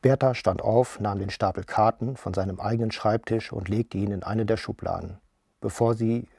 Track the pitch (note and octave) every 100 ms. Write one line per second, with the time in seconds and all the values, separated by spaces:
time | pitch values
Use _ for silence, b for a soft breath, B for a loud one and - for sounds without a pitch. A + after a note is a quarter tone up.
0 | C3 C3+ C3+ A#2+ - F#2+ G#2 A2 B2 -
1 | G#2 G2 G2 - G2+ F#2 G2+ - A2 -
2 | A2+ C3 - G2 F#2+ F#2 G2+ A#2 A2+ -
3 | G#2+ A2+ - A2+ - - F#2+ G#2 A#2 G2
4 | G2+ G2 F2 A2 G#2+ A2 - - F2+ F2+
5 | F2+ F#2 _ _ _ _ A2 - A#2 A2+
6 | A2+ A#2 -